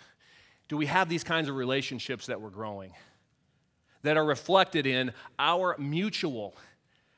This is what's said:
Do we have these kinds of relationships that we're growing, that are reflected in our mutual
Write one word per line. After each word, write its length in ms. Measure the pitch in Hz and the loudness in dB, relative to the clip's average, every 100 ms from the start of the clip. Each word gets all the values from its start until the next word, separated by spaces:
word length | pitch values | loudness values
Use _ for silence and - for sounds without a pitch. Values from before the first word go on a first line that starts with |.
| - _ _ - - _ - | -20 _ _ -20 -20 _ -6
Do 80 | 151 | -2
we 80 | |
have 240 | 143 175 175 | 2 2 2
these 160 | 170 | 0
kinds 240 | - 160 139 | 0 0 0
of 80 | 135 | -2
relationships 720 | 123 135 131 127 - 120 - | 0 0 -2 -8 -6 -8 -6
that 160 | 104 | -8
we're 80 | 107 | -8
growing, 440 | 95 110 101 95 - - _ _ _ _ _ _ _ _ _ | -10 -8 -8 -14 -18 -20 _ _ _ _ _ _ _ _ _
that 160 | 147 156 | 2 4
are 60 | |
reflected 600 | 151 135 - 190 185 160 135 | 4 0 4 4 6 2 2
in 280 | 127 127 - - - | 2 -2 -6 -16 0
our 380 | 147 180 180 156 | 2 2 0 -2
mutual 760 | 143 160 208 - 170 117 101 - - _ _ _ _ | -2 -2 -2 -2 -4 -4 -8 -12 -20 _ _ _ _